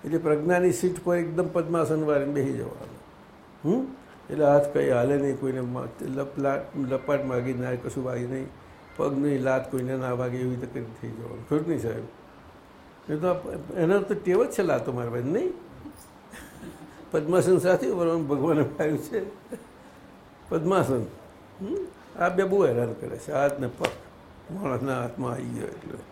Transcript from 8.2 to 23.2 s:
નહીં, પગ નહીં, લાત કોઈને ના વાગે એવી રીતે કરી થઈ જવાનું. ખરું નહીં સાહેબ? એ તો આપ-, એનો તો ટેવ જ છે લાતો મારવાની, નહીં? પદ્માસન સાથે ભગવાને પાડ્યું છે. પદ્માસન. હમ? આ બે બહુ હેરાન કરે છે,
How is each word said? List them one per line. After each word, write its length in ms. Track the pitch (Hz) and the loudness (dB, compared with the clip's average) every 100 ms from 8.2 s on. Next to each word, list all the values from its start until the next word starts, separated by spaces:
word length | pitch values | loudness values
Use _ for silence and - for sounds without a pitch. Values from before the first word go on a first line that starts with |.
| 123 | -4
નહીં, 220 | 131 135 - - - - - | -6 -8 -12 -20 -20 -16 -2
પગ 220 | 151 139 | 0 2
નહીં, 240 | 143 135 | 2 2
લાત 280 | 131 131 131 | 2 2 0
કોઈને 260 | 131 127 131 | -4 -2 -2
ના 160 | 127 | -2
વાગે 240 | 123 127 123 | -2 -2 -2
એવી 140 | 127 | -2
રીતે 160 | 120 120 | -4 -6
કરી 180 | 131 117 113 | -8 -10 -10
થઈ 60 | 113 | -12
જવાનું. 400 | 113 113 107 117 | -10 -10 -12 -2
ખરું 200 | 147 165 | 0 0
નહીં 140 | 147 | -2
સાહેબ? 220 | 117 110 113 - - - - - - - - - - | -2 -6 -8 -16 -20 -20 -20 -20 -20 -20 -20 -18 -6
એ 60 | 151 | -2
તો 120 | 180 | 0
આપ-, 460 | 175 - - - | 0 -4 -10 -8
એનો 240 | 190 165 196 | 0 4 4
તો 160 | 196 | 2
ટેવ 300 | 208 180 185 | -2 2 2
જ 60 | 254 | 2
છે 120 | - | 2
લાતો 300 | 180 127 127 | 2 2 0
મારવાની, 400 | 123 120 120 123 | -4 -4 -4 -2
નહીં? 200 | 202 370 - - - 294 - - - - - - - 175 - - - - | 0 -2 -4 -14 -18 -18 -18 -20 -20 -20 -18 -18 -16 -16 -16 -20 -20 -4
પદ્માસન 480 | 160 151 180 175 185 | -2 2 4 6 6
સાથે 340 | 180 180 254 | 6 4 2
ભગવાને 680 | 185 170 165 143 139 151 151 | 2 2 2 0 0 4 4
પાડ્યું 360 | - - 156 143 | 2 2 0 0
છે. 280 | - 220 196 - - 240 - - - - - - - - - | -2 -4 -4 -12 -14 -14 -14 -20 -20 -20 -20 -20 -20 -20 -4
પદ્માસન. 580 | 165 160 190 127 127 107 - - - - - | -2 2 2 4 0 -2 -10 -20 -20 -20 -12
હમ? 140 | 196 381 359 - - - | -6 -6 -6 -12 -18 0
આ 100 | 175 | 2
બે 160 | 180 | 2
બહુ 220 | 190 196 160 | 4 4 4
હેરાન 260 | 120 117 | 4 0
કરે 240 | 110 117 | -4 -8
છે, 160 | - | -8